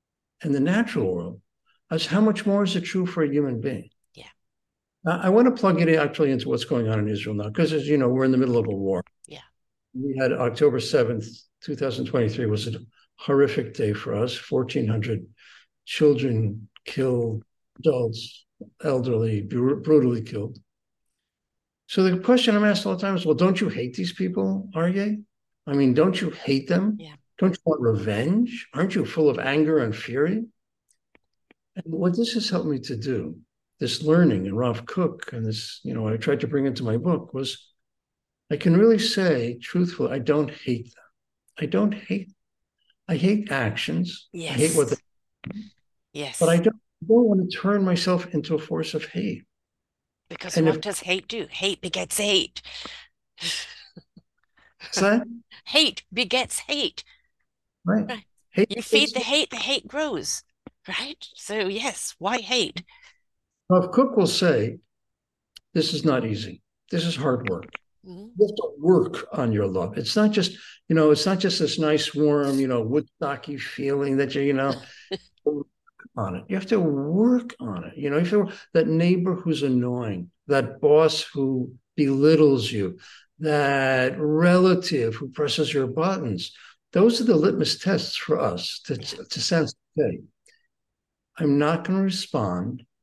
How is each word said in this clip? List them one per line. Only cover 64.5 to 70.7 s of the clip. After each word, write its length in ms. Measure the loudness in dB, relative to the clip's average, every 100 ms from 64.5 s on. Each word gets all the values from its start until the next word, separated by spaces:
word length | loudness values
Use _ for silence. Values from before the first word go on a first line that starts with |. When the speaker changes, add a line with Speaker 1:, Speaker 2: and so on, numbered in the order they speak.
| 2 0 -6 _ _ _ _ _ _ _ _ _
Speaker 1:
"This 180 | -2 -2
is 120 | 0
not 200 | 0 0
easy. 380 | 0 -4 -8 -14 _ _ _
This 140 | -4
is 120 | -2 -2
hard 320 | 0 0 -2
work. 200 | -6 -8 -18 _ _ -20
Speaker 2:
Mm-hmm. 220 | -18 -8 0
Speaker 1:
You 80 | 0
have 100 | 0
to 160 | -8 0
work 500 | 4 4 4 -4 -8
on 200 | -4 0
your 140 | 0 0
love. 320 | -2 -4 -4
It's 180 | -2 2
not 140 | 2
just, 220 | 2 0 -4 -20